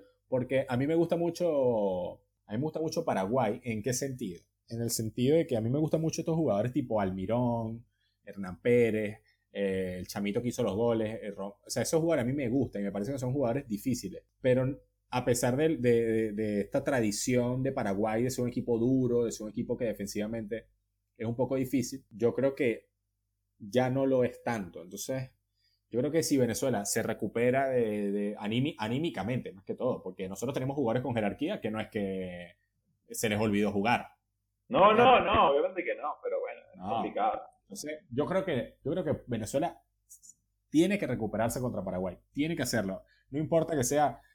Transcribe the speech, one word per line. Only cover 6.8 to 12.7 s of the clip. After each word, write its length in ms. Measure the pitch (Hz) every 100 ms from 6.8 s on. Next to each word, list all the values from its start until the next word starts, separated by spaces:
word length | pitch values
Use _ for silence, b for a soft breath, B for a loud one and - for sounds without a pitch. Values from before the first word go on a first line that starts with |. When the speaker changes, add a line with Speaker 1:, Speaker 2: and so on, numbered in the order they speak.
| 123 107
Speaker 1:
Almirón, 840 | 95 95 92 120 123 117 113 117 - _ _ _
Hernán 380 | - 98 92 92
Pérez, 580 | 123 120 117 107 107 107 _ _ _
eh, 440 | 101 98 95 92 92
el 80 | 90
chamito 340 | 104 101 101
que 80 | 120
hizo 120 | 120
los 120 | 110 98
goles, 440 | 117 113 107 113
eh, 80 | 107
Ro-, 280 | 95 101 - -
o 40 |
sea, 120 | -
esos 160 | - 160
jugadores 240 | 165 151
a 40 | 120
mí 60 |
me 160 | 143 120
gustan 320 | 135 113